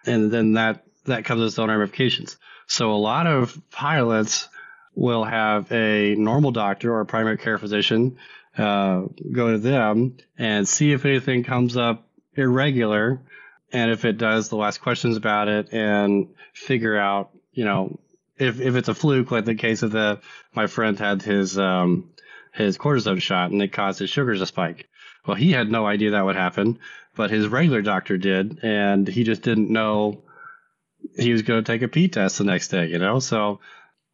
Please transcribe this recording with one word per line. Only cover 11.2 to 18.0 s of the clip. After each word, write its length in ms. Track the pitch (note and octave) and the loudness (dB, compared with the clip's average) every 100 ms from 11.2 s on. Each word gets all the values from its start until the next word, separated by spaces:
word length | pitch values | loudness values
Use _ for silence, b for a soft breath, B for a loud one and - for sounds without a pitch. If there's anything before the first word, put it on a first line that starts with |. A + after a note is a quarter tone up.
| C3+ B2 | 0 -2
comes 320 | A#2+ B2 B2 B2 | 0 0 0 0
up 320 | A#2 A2+ - _ _ - | -2 -2 -8 _ _ -2
irregular. 840 | C3 B2+ D3 C3 A2 G#2 A2+ C3 B B B B _ | 2 2 2 2 2 2 0 -2 B B B B _
And 200 | B2+ A#2 | -2 0
if 160 | A2 A#2 | 0 0
it 100 | A2 | 0
does, 320 | A2+ A2 G#2+ | 0 0 0
they'll 160 | G#2+ | -2
ask 160 | G#2 - | -2 -2
questions 380 | B2 A#2 A#2+ A2 | -4 -2 0 -2
about 300 | A2 G#2 G#2 | 0 0 0
it 260 | G#2+ F#2+ | 0 -2
and 540 | A2+ G#2+ G#2 G2+ G2+ F2+ B B | -2 0 2 4 2 0 B B
figure 420 | - - B2+ A2+ G#2+ | -12 -4 -2 0 0
out, 360 | G2+ G2+ F#2+ _ _ | 0 -2 -6 _ _
you 140 | - A2 | -4 -2
know, 340 | F#2+ F#2+ - | 0 -2 -8